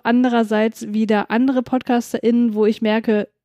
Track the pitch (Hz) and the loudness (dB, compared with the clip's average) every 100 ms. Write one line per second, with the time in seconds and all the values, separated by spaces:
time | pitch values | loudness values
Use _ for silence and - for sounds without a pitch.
0 | - 240 254 240 220 214 220 226 226 214 | 0 2 2 0 0 0 -2 -4 -6 -2
1 | 214 214 - 220 262 262 247 254 - 240 | 0 0 0 0 0 0 -2 -4 0 -2
2 | - 233 226 240 240 214 214 220 214 220 | -2 -2 0 2 2 2 0 2 0 0
3 | 220 214 202 _ | 0 -2 -2 _